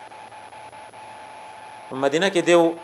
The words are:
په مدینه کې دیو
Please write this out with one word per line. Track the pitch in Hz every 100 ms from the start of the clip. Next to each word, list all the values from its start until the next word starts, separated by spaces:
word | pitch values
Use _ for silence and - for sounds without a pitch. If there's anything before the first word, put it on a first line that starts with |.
| - - - - - - - - - - - - - - - - - - -
په | 131
مدینه | 139 156 190
کې | 180
دیو | 170 175 165 165